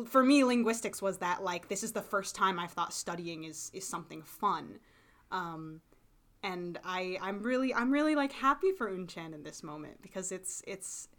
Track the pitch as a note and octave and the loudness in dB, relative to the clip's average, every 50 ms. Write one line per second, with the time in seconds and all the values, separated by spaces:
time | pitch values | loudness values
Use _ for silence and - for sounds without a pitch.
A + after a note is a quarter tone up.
0 | A#3 - - C4 B3+ C4 D4 C#4+ C4 B3 B3 A#3+ A3+ A3+ A#3 A#3 - G3+ - - | -2 4 6 8 8 10 10 10 8 8 6 6 4 4 2 0 -2 -4 -4 -2
1 | G3 G3 F#3 F#3+ F#3 F3 F3+ - G3 F3+ F3 F3 - - G3+ G3+ A3+ A3+ - G#3 | -2 -2 0 0 0 0 0 0 -2 -4 -4 -4 -4 -4 -4 -4 -4 -4 -4 -4
2 | G3+ - G#3+ G3 F#3+ - - - G3 F#3+ F#3 F3 F3 E3 - F3 E3+ - - - | -4 0 0 -2 0 -2 -2 2 2 2 2 2 -2 -4 -2 -4 -4 -2 -4 -6
3 | - F3+ F3 E3+ E3+ E3+ E3 D#3+ D#3+ D#3+ D3+ - - - - F#3+ - - - E3+ | -6 -6 -6 -6 -6 -8 -8 -8 -10 -10 -10 -12 -12 -12 -10 -10 -8 -8 -8 -8
4 | D#3 - D#3+ D#3+ D3+ - - - G#3+ G3 F3 D#3 - - G2 - _ _ _ _ | -8 -10 -14 -16 -14 -14 -6 0 2 2 2 2 -2 -8 -12 -16 _ _ _ _
5 | _ _ _ _ _ - - F#3 F3 E3+ E3 D#3 D#3+ D#3+ D#3+ D#3+ _ _ _ _ | _ _ _ _ _ -6 -6 -4 -4 -4 -6 -8 -10 -10 -12 -14 _ _ _ _
6 | _ _ _ _ _ _ _ _ - G3 F3+ F3 F3 F3 E3+ - - F3+ F#3 F#3 | _ _ _ _ _ _ _ _ -8 -6 -4 -4 -6 -6 -8 -8 -6 -4 -4 -2
7 | F#3 F#3 F#3 - F3+ F#3+ G3+ G3+ G#3+ A#3+ B3+ B3+ C4 C4 - A#3 A#3+ B3+ C#4 D4 | -2 -2 -4 -4 -2 -4 -4 -2 0 0 2 2 2 2 2 2 4 4 4 4
8 | D4+ D#4 D#4 D4 C#4 C#4 - - B3 C4+ C#4+ C#4 F#4+ F#4+ F#4+ - A#3+ G3+ F#3+ F#3 | 4 4 4 4 2 0 0 2 2 2 4 4 4 2 2 2 -2 -4 -4 -6
9 | F#3 E3 - F3+ E3 D#3+ D#3+ D3+ D3 D3+ - - - D#3 D3+ D3+ D3+ - - - | -8 -8 -10 -10 -10 -10 -12 -12 -12 -12 -12 -12 -12 -12 -10 -10 -12 -12 -14 -18
10 | - F3+ - F#3+ F#3+ - F#3+ F#3 F#3+ - - - - - G3 F#3+ - - - - | -16 -12 -8 -6 -6 -4 -6 -6 -6 -6 -8 -8 -8 -8 -10 -8 -8 -10 -10 -12
11 | - - - | -14 -16 -20